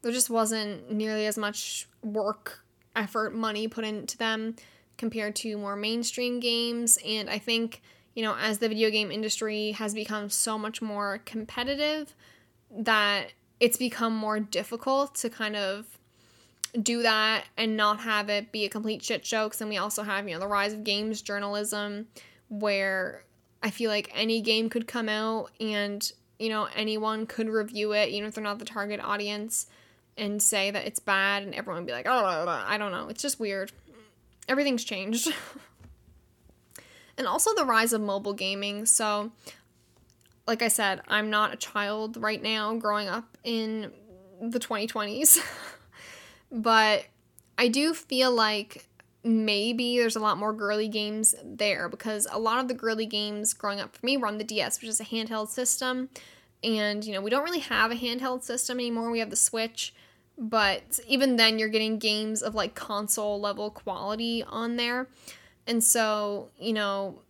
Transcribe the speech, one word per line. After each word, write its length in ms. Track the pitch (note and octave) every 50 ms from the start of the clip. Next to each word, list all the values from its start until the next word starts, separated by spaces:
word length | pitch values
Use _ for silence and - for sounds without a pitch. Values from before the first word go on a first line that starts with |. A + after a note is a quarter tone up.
There 100 | - A#3
just 180 | A#3 B3+ A#3+ -
wasn't 640 | A#3 A3+ A3 G#3+ A3+ A3 G#3+ G#3 G3+ - - -
nearly 340 | G#3+ G#3 G#3+ A3 G#3+ G#3+ G#3+
as 120 | G#3+ G#3
much 520 | A3 G#3+ G#3 G#3+ - - - - - - _ _ _ -
work, 600 | G#3+ G#3 A3 G3 G#3 G#3 - _ - - - _ _ _ _ _ _ _
effort, 380 | A3+ G#3 G3+ - A3+ G#3+ G#3+ -
money 320 | A3+ A3+ A3 G#3 G#3 A3
put 160 | A3 - A#3 A3
into 340 | G#3+ G#3+ G#3 - - -
them 380 | - A#3 A3+ A3 A3 A3 A3+ A3+ - - - - _ _ _ _
compared 380 | - - A3+ A3+ A3+ G#3 G#3+ G#3
to 200 | - - A3+ G#3
more 180 | G#3 G3+ G3+ G3+
mainstream 640 | G3+ G#3 G#3+ A3+ A#3 A#3 - - B3 B3 B3 B3 B3
games. 580 | A#3+ A#3+ A#3 A#3 A#3 A#3 A#3 A#3 A#3+ A3+ - - -
And 240 | G#3 G#3+ A3 G3+ -
I 80 | G#3
think, 440 | G#3 - B3 A3+ A3+ A3+ A3+ - - _ - - _ _ _ _
you 100 | A#3 A3
know, 120 | G#3+ - -
as 200 | - A3 G#3+ G#3
the 100 | A#3 A3
video 200 | G#3+ G#3+ A3 A3
game 200 | G#3+ G#3+ G#3+ F#3
industry 600 | E3+ G#3+ A3 G#3+ G#3 - A3 G#3+ G#3+ G#3+ G#3+ G#3+ G#3
has 200 | G#3 A3 G#3 G#3
become 360 | A3 G#3+ G#3+ G#3+ G#3+ G#3 G#3
so 280 | - - - A3+ A3
much 240 | G#3+ G#3 A3 A3 -
more 400 | A#3 G#3+ G#3 G3+ G3+ G3+ G3 A3+ -
competitive, 880 | - - A3 G#3+ - - B3 B3 C4 C#4 C#4 D4 D4+ D#4 D#4 D4 - - _ - - - _ _ _ _ _ _ _
that 600 | A#3+ G#3+ G#3+ A3+ A3 G#3+ G#3 G3+ G3+ G3 - - - _ _ _ _ _
it's 180 | A#3 A#3+ A#3
become 380 | - B3+ A#3+ - - A3+ A3+ A3
more 240 | A3 G#3+ G#3+ G#3+ G#3+
difficult 760 | G#3 G#3 - F3+ G#3 - A#3 A3+ - C4 C4 C#4 C#4+ C#4 -
to 140 | - - A3+
kind 260 | A3+ - A3 G#3 G#3+
of 440 | G#3 G3+ F#3+ G3 G#3 A3 - - - _ _ _ _ _ _ _ _ - _ _ _ - - - A#3
do 200 | G#3 A#3 A#3 A#3
that 440 | A#3 A3+ A3 G#3+ G#3+ A3 A3 G#3 - - _
and 180 | - A3+ A3 A3
not 240 | G#3+ G#3+ G#3 G#3+ G#3
have 280 | A3+ A#3 G#3+ G#3 G#3 G#3
it 220 | G#3 G#3 A3 A3+
be 120 | - G#3+ G#3
a 60 | G3
complete 340 | - A3 A3 G#3+ G#3+ - -
shit 220 | - A3+ F3 -
show. 240 | - A#3 A3 A3 G#3+
'Cause 100 | G#3+ -
then 100 | A3 G#3+
we 80 | G#3+
also 260 | F#3+ F#3+ G#3+ - - G#3+
have, 240 | G#3 G3 G3 G3+ G3+
you 60 | E3
know, 40 | E3
the 80 | F#3+
rise 240 | G3+ G#3 G3+ G3+ G#3
of 120 | G#3+ G#3+ G#3
games 380 | G#3+ G3+ G#3 G#3+ A3 G#3+ G#3
journalism, 840 | - - G3+ G3+ G3+ G3+ G3+ G#3 G#3 G#3+ G#3+ G#3 G#3 G#3 G#3 G#3 A3 - _ - - - - _ _
where 800 | _ G#3+ G#3 G#3+ G#3 G3+ G3 G3 G3 F#3+ F#3+ F#3 - - - - _ _ _ _ _ _ _
I 100 | - G#3+
feel 180 | G3 - A#3 A3
like 200 | G#3 G#3+ G3+ - -
any 260 | - G#3+ A3 A3+ A3+
game 300 | G3+ A3 A3 A3 A3+ A3
could 180 | - A#3 A3+
come 220 | - - A#3+ A3 G#3+
out 420 | G#3+ G#3+ A3 A3 A3+ A3 - - _ _
and, 500 | A3 G#3+ G#3+ G3+ G3+ G3+ G3+ G3+ G#3 - - _ _ _ _
you 100 | _ A3
know, 220 | A3 A3 G#3+ G#3 - -
anyone 500 | - G#3+ G#3+ G#3+ G#3+ G#3+ A3 A3 G#3+ A3
could 240 | A3 - - A3 A3
review 420 | A3 A3 G#3 G#3+ A#3+ G#3 G#3 G#3
it, 180 | G#3 G#3 G#3 -
even 200 | G3 G#3 G#3 G#3+
if 60 | G#3
they're 80 | A3 G#3+
not 160 | G#3 G3+ A3+
the 60 | G#3+
target 360 | - A3+ A3 G3+ G#3 G#3 G3+ -
audience, 600 | - G3+ G#3 G#3 G3+ G#3 G#3 G#3 A3+ - - - - - - - _ _ _ _ _ _
and 260 | - G#3 G3+ G#3 G#3
say 280 | - - A3 G3+ F#3+ G3+
that 160 | G#3 G3 -
it's 140 | - - -
bad, 440 | _ - G3 G3 G3 G3 G3+ G3+ G3+
and 120 | G3 -
everyone 260 | - A#3 G3+ F3 E3+
would 60 | F3
be 40 | -
like, 140 | A#2+ A#2+ -
"Oh, 380 | A3 B3+ B3 G#3 F#3+ F3 D#3 E3+
I 300 | F3+ E3 B2 F#2+ G2 G#3
don't 140 | G#3 G#3 G3+
know." 180 | F3 D3+ D#3 -
It's 120 | A3 -
just 180 | - C#4+ C4+ -
weird. 320 | A#3 G3+ G3 G3 G3 A3 - - _ - - - G#3+ - _ _ _ _ _ _ -
Everything's 360 | - C4 C#4 D4 C#4 B3+ A3+ -
changed. 500 | - G#3+ F#3 F#3+ G3+ A3+ A#3+ - E4 D4
<laughs> 100 | - - - - - - - _ _ - - - _ _ - - - _ _ _ _ _ - _ _ _ _ _ - - - - - - - _
And 100 | - C4
also 260 | G#3 D#4+ - - A4 G#4+
the 120 | G4 D4+
rise 260 | C4 A3+ A3 A3+ A#3
of 80 | A#3 G#3+
mobile 340 | G#3+ G3+ G3 G3+ G3+ G3+ G3+
gaming. 520 | G3+ F#3+ F#3+ G3 G3 G3+ G3+ G3+ G#3 A3
So, 480 | A3 - - A3 G#3+ G#3 G#3 G#3 A3+ - _ - - - - _ _ _ _ _ _ _ _ _ _ _ _ _ _ _ _ _
like 140 | - A3+ A3+
I 80 | A#3+ A3
said, 320 | - - G#3+ G3 F#3+ - -
I'm 220 | - - G#3+ G#3+ G#3+
not 220 | G#3+ G#3+ G#3+ -
a 60 | -
child 580 | - - - - G#3 G3+ G3+ G#3+ G#3+ A3 A3 A#3
right 260 | A#3 A3 G#3+ G#3+ -
now 320 | - A3 A3 A3 G#3+ G#3+ A3+
growing 340 | A#3 A3+ G#3 G#3 G#3 G#3 F#3+
up 280 | F3 A3+ A3+ - - - -
in 480 | A#3 A#3 A3+ A3 A3 A3 A3 G#3 - - - - - F#3 F#3 F#3+ F#3 F#3+ F3+
the 200 | G#3+ A#3 A3+ A#3+
twenty 280 | - - A3+ G#3 G#3
twenties. 520 | A3+ - A3 G#3 G3+ G#3+ B3 D#4 D4+ - E4+ -
<laughs> 60 | - - - - - - - - - - - - - - - - - - - _ _
But 540 | C4+ A3+ G#3+ A#3 A3+ A3 G#3+ G#3+ G#3+ - - - _ _ _ _ _ - _ _ _ -
I 80 | A#3+
do 260 | B3 A3+ C#4 D4 D#4+ D#4+
feel 380 | - - _ C4 B3+ C4 B3+
like 560 | B3 A#3 A3 G#3+ G#3+ G#3 G#3 - - - - _ _ - - _ _ _ -
maybe 760 | A#3 A3+ A3 A3 G#3+ G#3 G3+ G#3 A#3 A#3+ A#3 B3 A#3+ A#3+ B3
there's 160 | A#3 A3+ A3
a 40 | A3+
lot 200 | G#3+ G#3+ F#3 F3+
more 120 | G#3 G#3+
girly 360 | G#3+ G#3+ G#3 G3+ G#3 G#3+ A3
games 480 | G#3+ G#3+ G#3+ G#3 G#3 G#3+ A3 A3 - - - -
there, 440 | - G3+ - G#3 G#3 F#3 - F3 F3
because 380 | - - - A3+ G#3+ G#3 G#3 G#3+
a 80 | - G#3+
lot 200 | A3+ A3 A3+ B3+
of 80 | C4
the 60 | B3 B3
girly 320 | B3 A3 A3+ A3+ A3 A3+
games 480 | G#3+ G#3 G#3 G#3 G#3 G#3 G#3 G#3+ G#3+ -
growing 260 | - - G3+ G3+ G3+
up 160 | - - -
for 80 | - -
me 140 | B3 C#4
were 100 | C#4 A#3+
on 120 | G#3 G#3 G#3+
the 40 | G#3+
D 160 | A3+ G#3+ G#3+
S, 220 | D3+ - - -
which 80 | - A3+
is 100 | G#3+ -
a 60 | A3
handheld 440 | - A3+ A3+ A3 A3+ A3+ G#3+ G#3+ G#3+
system. 600 | - B3+ B3 B3 - - C4+ B3+ B3+ B3+ B3+ C4 - - - - - - _ _ _ _ -
And, 420 | A#3 A3 G#3+ G#3 G#3 G#3 G#3 G#3+
you 80 | A3 G3+
know, 80 | F#3+
we 80 | G3 G#3+
don't 140 | A#3+ C#4 D4
really 160 | E4+ F4 D#4+
have 320 | C4+ - A#3 G#3 A3 A3+
a 40 | A#3+
handheld 460 | A#3 B3 A#3+ A#3+ B3+ C4 B3+ B3+ B3+ -
system 360 | - A#3 B3+ - - B3 B3
anymore. 320 | B3 A#3+ A#3 A3+ A3+ A#3
We 80 | A#3 A3+
have 100 | A3+ G#3+
the 60 | -
Switch. 580 | - - - - A3+ A3+ A3+ A3+ - - - _ - - - _ _ _ _ _ D#4+
But 600 | A#3 A3 A3+ A3 G#3 G3 F#3+ A2+ - - - - -
even 280 | - C#4 B3 C#4 C4+ B3
then, 240 | A3+ A3+ A3 A3 A3
you're 100 | A3 G#3+
getting 300 | A3 A3 A3 A3 A3 G#3
games 420 | G#3+ G#3+ G#3+ G#3+ A3 A3 A3 G#3
of, 140 | - A3 G#3+
like, 180 | G#3+ F#3+ G#3+ -
console 680 | - - - G#3 G3+ G#3 G3+ - A3+ G#3 G#3 G#3 G3+
level 300 | G#3 G3+ G3 - G#3 G#3+
quality 720 | G#3+ - - G#3 F#3 - - G3+ G#3+ A3 A#3 A#3 A#3 A#3
on 360 | - - - A3+ A3+ A#3 A#3+
there. 300 | A#3+ A#3+ A#3+ A#3+ B3+ C4 C4 - - - - - - - - _ _ _
And 160 | - A#3 A3+ A3
so, 640 | - - A#3 A3 G#3+ G#3+ G#3+ G#3 G3+ G3+ G3 - - _
you 160 | - F3+ A3+ A3
know 480 | G#3+ G#3 G3+ G3 G3 G3 F#3+ - - -